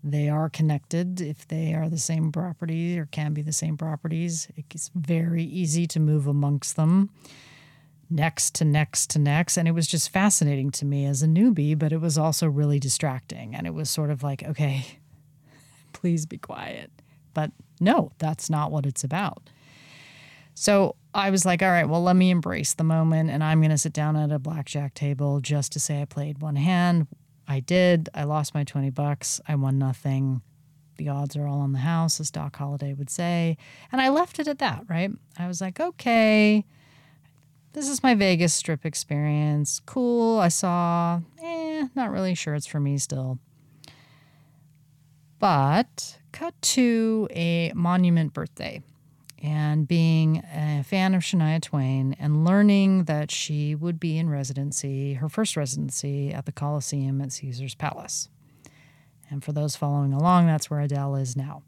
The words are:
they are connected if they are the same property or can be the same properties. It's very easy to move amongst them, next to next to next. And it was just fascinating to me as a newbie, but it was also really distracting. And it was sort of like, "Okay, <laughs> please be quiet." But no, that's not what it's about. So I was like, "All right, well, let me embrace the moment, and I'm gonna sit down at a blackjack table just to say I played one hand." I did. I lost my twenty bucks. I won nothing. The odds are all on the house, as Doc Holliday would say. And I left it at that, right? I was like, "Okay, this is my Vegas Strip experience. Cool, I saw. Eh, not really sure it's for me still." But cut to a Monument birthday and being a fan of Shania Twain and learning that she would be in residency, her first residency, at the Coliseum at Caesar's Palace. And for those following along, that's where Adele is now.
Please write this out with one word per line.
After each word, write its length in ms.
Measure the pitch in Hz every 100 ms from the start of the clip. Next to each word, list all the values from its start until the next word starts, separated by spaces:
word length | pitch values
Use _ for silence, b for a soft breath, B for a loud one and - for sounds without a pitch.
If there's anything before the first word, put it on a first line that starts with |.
they 240 | 147 147 147
are 200 | 151 156
connected 720 | - 156 147 _ 165 180 180
if 280 | 160 151 -
they 260 | 160 160
are 140 | 160 156
the 100 | 165
same 320 | - 160 160
property 680 | 156 180 160 165 160 170 175
or 80 | 151
can 260 | - 151
be 100 | 147
the 100 | 151
same 240 | 147 156 151
properties. 720 | 160 151 160 160 170 165 - -
It's 340 | 147 160 -
very 480 | 185 147 165 165 165
easy 440 | 165 175 170 160 170
to 100 | -
move 280 | 156 151 143
amongst 500 | 143 143 143 - -
them, 340 | 160 185 196 B B B B B B B B B _
next 460 | 160 160 - - -
to 80 |
next 460 | 156 147 151 - -
to 80 | 151
next. 380 | 143 147 175 -
And 100 | 165
it 60 |
was 140 | 165 160
just 240 | 165 -
fascinating 600 | 190 202 - 151 139 135
to 120 | -
me 220 | 143 143 139
as 160 | 139
a 40 | 156
newbie, 500 | 160 240 180 147 156
but 160 | 151
it 80 | 160
was 160 | 165 151
also 300 | 156 151 165
really 300 | 143 147 143
distracting. 760 | 135 - 156 131 - - 113
And 120 | 131 170
it 80 |
was 160 | 156 151
sort 200 | - 147
of 120 | 147
like, 220 | 143 139
"Okay, 420 | 139 151 151 135 127 - _ - _ _
<laughs> 520 | _ _ _ _ _
please 320 | - 180 170
be 140 | 156 -
quiet." 540 | - - - - - _ b b _
But 160 | - 156 - - _
no, 320 | 180 - - _
that's 300 | 156 156 -
not 220 | 156 151
what 160 | 151 139
it's 160 | 131
about. 480 | 139 156 196 - _ B B B B B B B B B B -
So 380 | - 202 185 - _
I 160 | 208 196
was 140 | 190
like, 180 | 175 175
"All 80 | 190
right, 180 | 175 147
well, 140 | 165
let 140 | 175 185
me 140 | 185
embrace 420 | 175 170 180 143
the 100 | -
moment, 460 | 160 160 160 160 160
and 140 | 139
I'm 160 | 156 160
gonna 160 | 156 151
sit 160 | 160
down 240 | 151 151 156
at 160 | 151
a 60 | 147
blackjack 560 | 139 160 135 147 143
table 460 | - 143 139 143 143
just 300 | 127 147 135
to 80 | 151
say 200 | - 147
I 60 | 143
played 340 | - 147 143
one 160 | 151 143
hand." 520 | 156 180 175 170 156 - _ _ -
I 140 | 139
did. 480 | 127 180 180 170 156
I 100 | -
lost 300 | 147 151 147
my 100 | 151
twenty 240 | 139 147 139
bucks. 500 | 131 147 143 - - -
I 80 |
won 240 | 151 135 135
nothing. 640 | 135 131 139 135 135 131 - _ _ _ _ -
The 140 | 151
odds 260 | 139 143 147
are 100 | 143
all 140 | 143
on 120 | 139
the 80 | 135
house, 400 | 139 170 165 -
as 100 | 156
Doc 260 | - 151 -
Holliday 380 | 143 143 143
would 160 | 139 139
say. 480 | - 170 175 165 160 B B B
And 80 | 254
I 80 | 262
left 300 | 285 349 -
it 100 | 302
at 100 | 285
that, 240 | 254 127 -
right? 220 | 165 190 - _ -
I 80 | 175
was 140 | 175
like, 180 | 185 180
"Okay, 880 | 339 339 - 233 220 214 214 214 - b b b b b b _ _ _ _
this 120 | - 277
is 160 | 277
my 120 | 262
Vegas 400 | 226 196 175 175
Strip 320 | - - 156 160
experience. 960 | 147 - 147 151 147 151 147 147 -
Cool, 540 | - - 247 240 226 226
I 100 | 175
saw. 720 | - 190 175 175 170 170 170 170 _
Eh, 440 | 330 330 320 311 269
not 160 | 262 233
really 240 | - 185
sure 200 | 175 -
it's 120 | 147 -
for 140 | 156
me 160 | 143 143
still." 420 | 131 135 131 127 _ _ b b b b b b b b b b b _ _ _ _ _ _ _
But 800 | 208 151 135 165 254 - - - _
cut 220 | - 339 -
to 640 | - - 247 233 226 220 208
a 420 | - 170 170 165
Monument 580 | - 170 180 180 170 156
birthday 500 | 147 160 - - - - _ _ _ _ -
and 440 | 151 151 151 151 151
being 520 | 170 165 160 160 160 -
a 300 | 156 151 147
fan 320 | 139 196 190
of 80 | 185
Shania 380 | 165 185 156 160
Twain 560 | 156 151 131 135 131 -
and 260 | 147 151
learning 600 | 160 196 208 202 196 190
that 260 | 165 151 147
she 440 | - - 151 147
would 260 | 151 165 165
be 180 | 170 156
in 120 | 165
residency, 840 | 143 131 135 143 - 139 135 139
her 140 | 135 151
first 280 | - 220 -
residency, 760 | 139 143 143 131 143 139 139
at 140 | 139 139
the 60 |
Coliseum 680 | - 143 147 135 143 135 135
at 120 | 139
Caesar's 420 | 131 139 123 135
Palace. 540 | - 151 - - - - _ b b b b b b b b _
And 140 | 143
for 80 | -
those 240 | 151 147 -
following 360 | 147 143 139
along, 340 | 139 165 180 170
that's 240 | 156 -
where 100 | 147
Adele 360 | 143 139 139 139
is 200 | 131 123
now. 260 | 135 143